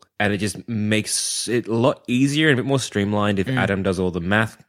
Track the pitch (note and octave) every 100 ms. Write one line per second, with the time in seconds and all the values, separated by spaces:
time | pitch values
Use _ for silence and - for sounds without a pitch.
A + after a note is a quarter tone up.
0 | _ _ G#2 G2+ G2+ - - A2 G#2+ G#2+
1 | G#2+ - - - - A#2+ G#2 A2+ B2+ -
2 | - B2 C#3 D3 D#3 B2 B2+ C#3 - G#2
3 | G2+ G#2 G#2 G2+ F2+ E2+ F#2+ G2 G2 F2+
4 | F2+ F2 E2+ G#2 A2+ -